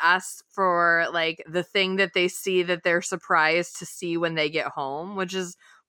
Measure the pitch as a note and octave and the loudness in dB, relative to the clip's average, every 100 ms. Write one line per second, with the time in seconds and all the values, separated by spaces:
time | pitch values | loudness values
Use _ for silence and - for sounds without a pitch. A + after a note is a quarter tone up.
0 | E3 F3+ - - - - F#3+ F3 E3+ E3+ | 2 2 0 -16 -12 -2 2 4 4 4
1 | E3+ E3+ E3 E3 - E3+ F3 G3+ F#3 F#3+ | 2 0 -2 -4 -6 -4 -2 0 0 0
2 | F#3+ F#3+ F3+ - G3 F#3 F3 F3 F3+ E3+ | 0 2 0 -2 -2 0 2 0 0 0
3 | - F3+ - F3 D#3 E3 E3+ - E3+ - | 0 -6 0 2 4 2 -2 -8 -16 -10
4 | F3 E3+ E3+ D#3+ D3+ D#3 C3 - C3+ C#3+ | -4 -2 0 0 0 2 0 0 -4 -6
5 | F3+ G3+ F#3 F#3+ F3+ - _ _ | -6 -6 -4 -4 -6 -10 _ _